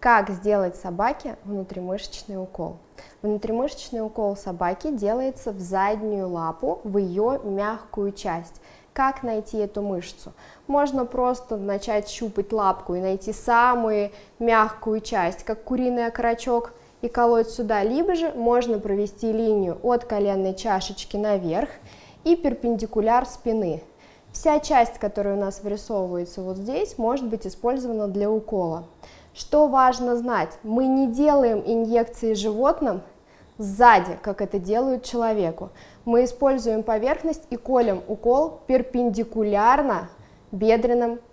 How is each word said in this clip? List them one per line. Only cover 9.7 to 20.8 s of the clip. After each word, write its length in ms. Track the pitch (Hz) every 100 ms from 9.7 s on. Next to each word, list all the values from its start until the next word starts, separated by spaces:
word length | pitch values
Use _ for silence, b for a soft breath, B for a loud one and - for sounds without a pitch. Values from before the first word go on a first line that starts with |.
| 208
мышцу? 540 | 202 185 175 - - - B B -
Можно 400 | 285 285 269 240
просто 500 | 254 247 247 - 220
начать 540 | 196 202 208 214 208
щупать 420 | - 226 202 202
лапку 440 | 220 202 180 - 180
и 40 |
найти 320 | 190 196 -
самую 760 | 214 - 233 247 240 226 208 202 B B _
мягкую 640 | 233 226 214 220 - 220
часть, 420 | 214 220 175 185
как 220 | - 220
куриный 400 | - 254 254 247
окорочок, 680 | 233 233 233 233 254 240 233 - B B
и 80 | 240
колоть 400 | 240 240 233 226
сюда, 340 | - 220 214
либо 320 | 202 262 359
же 160 | 349 330
можно 460 | 254 233 240 240 220
провести 540 | 202 196 208 - 226
линию 460 | 220 226 214 185 165
от 220 | 240 240
коленной 500 | 240 208 202 196 190
чашечки 640 | 190 226 190